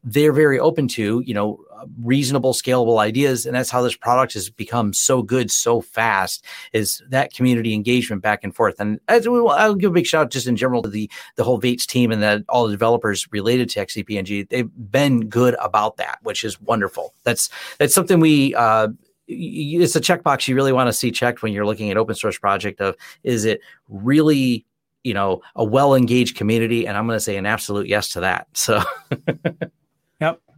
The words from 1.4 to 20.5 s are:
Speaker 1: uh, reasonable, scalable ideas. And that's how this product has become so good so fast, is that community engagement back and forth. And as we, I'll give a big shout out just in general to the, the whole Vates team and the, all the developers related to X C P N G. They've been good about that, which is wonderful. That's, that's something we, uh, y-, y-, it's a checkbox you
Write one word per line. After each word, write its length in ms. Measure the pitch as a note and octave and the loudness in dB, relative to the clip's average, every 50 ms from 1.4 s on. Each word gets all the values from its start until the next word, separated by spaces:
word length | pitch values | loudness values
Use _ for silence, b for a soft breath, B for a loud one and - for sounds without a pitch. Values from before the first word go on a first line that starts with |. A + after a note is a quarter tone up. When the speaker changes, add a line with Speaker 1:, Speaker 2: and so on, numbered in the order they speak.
| G#2 G#2+ G2+ - - _ | -2 -2 -4 -8 -16 _
Speaker 1:
uh, 140 | - - - - - A#2 | -20 -20 -20 -18 -14 -10
reasonable, 520 | A#2 A#2 C3 C#3+ C#3+ B2 C#3 C3+ A#2+ C3 B2 | -2 0 0 2 2 0 0 0 0 0 0
scalable 440 | - - B2+ B2+ B2+ A#2+ A#2 A#2 A2 | 0 -2 0 0 2 4 4 4 4
ideas. 460 | G#2 G#2+ A2+ C3 C#3+ C#3 B2+ A#2 - | 2 2 0 2 2 2 0 0 -4
And 100 | A#2 A#2+ | -4 -4
that's 140 | B2 B2 - | -2 -4 -2
how 140 | - B2+ | -2 0
this 120 | B2 A#2+ - | 0 0 -2
product 380 | - - A#2 B2 B2+ C3 A#2+ | -2 0 2 2 2 2 0
has 160 | - G#2 F2+ F#2+ | -2 -8 -8 -10
become 460 | _ - G#2 - A#2 A#2+ A2 G#2 F#2+ | _ -12 -10 -4 -2 0 0 0 -2
so 280 | - - - C3 B2+ | -2 0 2 0 0
good 280 | A2 G#2 A#2+ C3 B2 - | 0 0 0 0 0 0
so 320 | - - - A#2 A#2+ A#2 | -2 -2 0 0 0 0
fast, 640 | - - - A2 A2+ A2+ G#2 G2 F#2 F2 - - B B B B B B | -2 -4 -4 0 0 2 2 0 0 -2 -6 -12 B B B B B B
is 300 | - A2 G#2 - - - _ - | -2 -2 -2 -2 -6 -8 _ -2
that 240 | C3 C3 C3+ - - | -2 -2 -2 -2 -2
community 400 | - B2+ B2+ B2 A#2 A2+ A2+ G#2+ | 0 2 2 2 2 0 -2 -2
engagement 480 | G#2+ G#2 A#2+ B2 B2+ A#2+ - A2 F#2+ | -2 0 2 0 0 0 -2 -6 -4
back 200 | F2+ G#2+ G#2 - | -2 -2 -2 -2
and 140 | - G2+ - | -4 -10 -2
forth. 240 | - A2+ G2+ - - | 0 0 0 0 -2
And 200 | G#2 G#2 G#2+ - _ - | -4 -4 -4 -4 _ 2
as 200 | A3 A#3+ G3 A#3 | 2 2 4 2
we, 100 | B3 A#3+ | 2 2
I'll 360 | A#3+ G#3 C#3+ D3+ G#3+ A3 G#3 | 4 4 4 4 2 2 2
give 160 | G3 F#3 G3+ | 2 0 2
a 40 | E3+ | 2
big 120 | F3 E3+ | 2 2
shout 180 | - - D#3 D3+ | 2 2 0 0
out 60 | B2 | 0
just 160 | - C3+ A#2+ | -2 -6 -2
in 100 | B2+ A#2+ | -2 -2
general 240 | G2 B2 C3 B2 A#2+ | 0 0 0 0 -2
to 80 | A2 G#2+ | -4 -4
the, 220 | G2+ G#2+ G#2+ B B B B B B | -6 -6 -6 B B B B B B
the 80 | - A#2 | -2 0
whole 140 | A#2+ B2+ G#2+ | 0 0 2
Vates 260 | B2+ B2 B2 B2 - | 2 0 0 0 -4
team 280 | - - B2+ B2 A2+ | -2 0 2 2 2
and 100 | A2+ G#2+ | 2 2
the, 200 | G#2 G#2+ G#2+ G#2+ G#2 - | 2 2 0 0 -2 -2
all 160 | A#2+ B2 A#2+ | 0 0 2
the 80 | A2 | 0
developers 580 | G2+ F#2+ A#2 A2+ A#2+ A#2 A#2 A2 G2 F#2 - _ | 0 0 2 2 2 2 2 -2 -2 -2 -6 _
related 380 | - G#2 G2 A2+ A#2+ B2+ A#2+ - | -6 -2 0 0 2 2 0 -2
to 120 | - G#2+ | -4 -6
X 120 | G2 - | -6 -6
C 100 | - G#2+ | -8 -10
P 140 | F#2 - G#2 | -8 -6 -6
N 80 | G2 F#2+ | -6 -4
G. 200 | F#2+ G#2 G2+ G2 | -4 -6 -6 -4
They've 260 | - - B2+ A#2+ - _ - A#2 G2 | -4 -4 -4 -4 -4 _ -14 -12 -2
been 380 | G#2 C3+ C#3+ C#3+ C3 A#2 A2 G#2+ | 0 2 2 4 2 0 0 0
good 280 | G#2 A#2 B2 B2 A#2 - | 2 2 4 4 2 0
about 380 | - - - G#2+ G#2 A2 - - | -4 -2 0 0 0 0 -4 -6
that, 220 | F#2 - - - | -8 -8 -10 -10
which 200 | _ A2 G2+ - | _ -8 -8 -6
is 160 | - A2 G2 - | -6 -8 -10 -8
wonderful. 540 | G#2 - A#2+ A2 G2+ F#2+ - - D#2+ - _ _ _ | -4 -2 -2 0 -2 -4 -4 -8 -12 -12 _ _ _
That's, 260 | A#2+ A#2 - - - B B B B B B | -2 -2 -2 -4 -6 B B B B B B
that's 160 | D3 D3+ - | 0 2 2
something 240 | G3 F3+ - F#3+ E3+ | 2 4 4 4 6
we, 360 | D#3+ D#3 D3+ C#3+ C3+ C3+ - | 6 6 6 4 4 2 2
uh, 340 | A#2+ A#2+ A2 A2 A2 A2 A2 A2+ _ _ _ _ _ _ - | 2 2 2 4 2 2 0 -4 _ _ _ _ _ _ -14
y-, 480 | - - F3 - - D#3 D3+ C#3+ D#3 E3+ | -12 -10 -10 -10 -8 -8 -6 -2 0 2
y-, 40 | |
it's 120 | F3 E3+ - | 2 2 2
a 60 | E3 | -2
checkbox 480 | - - F3 F3 - D#3 C#3 C3 - | 0 0 -2 0 2 0 0 0 0
you 80 | - | -2